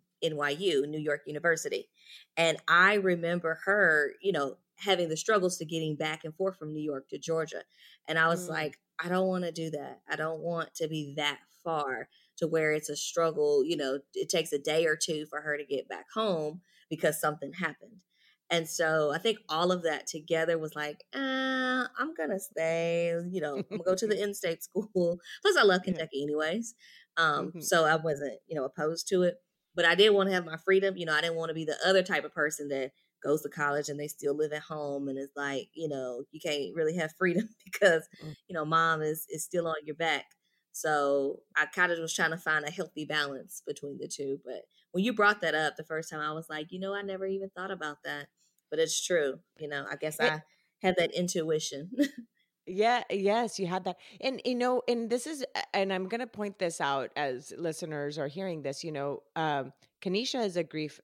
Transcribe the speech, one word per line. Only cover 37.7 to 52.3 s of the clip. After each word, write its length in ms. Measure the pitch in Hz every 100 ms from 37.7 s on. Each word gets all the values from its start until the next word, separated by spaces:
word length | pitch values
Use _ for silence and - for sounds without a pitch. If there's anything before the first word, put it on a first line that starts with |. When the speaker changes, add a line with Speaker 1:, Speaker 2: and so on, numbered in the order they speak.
| - 196 165 - -
Speaker 2:
Mm. 120 | 156 147 -
Speaker 1:
you 60 |
know, 100 | 175
mom 380 | 156 160 165 156
is, 240 | 156 160 -
is 160 | 156
still 240 | - 180 170
on 80 | 156
your 100 | 147 147
back. 360 | 165 143 - _ _ _ _
So 720 | - 160 151 143 143 139 - _ 156
I 100 | 147
kinda 340 | 185 180 170
was 140 | 160
trying 160 | - 165
to 80 | 160
find 260 | - 156
a 60 | 147
healthy 340 | 170 160 -
balance 580 | 147 151 143 135 - - -
between 320 | 139 143 135
the 100 | -
two. 320 | - 139 139
But 200 | 123 113 - _ _
when 120 | 185
you 80 | 214
brought 280 | 214 208 208
that 120 | 170
up 220 | 151 151 -
the 80 |
first 240 | 156 160 160
time, 100 | 156
I 120 | 151
was 160 | 156 165
like, 220 | 151 156
"You 60 | 185
know, 140 | 190
I 80 | 202
never 240 | 196 190 190
even 240 | 196 196
thought 200 | 180 190
about 300 | 185 151 147
that." 240 | 147 147 143 _ _ _ -
But 80 | 151
it's 260 | 160 -
true. 360 | - 175 143 131 _ -
You 100 | 151
know, 180 | 143 139
I 80 | 147
guess 220 | 156 -
Speaker 2:
It 20 |
Speaker 1:
I 220 | 160 156 - _ _ -
have 140 | 190 180
that 160 | 165
intuition. 800 | 170 180 180 160 156 - 139 170 233
<laughs> 340 | 277 - 233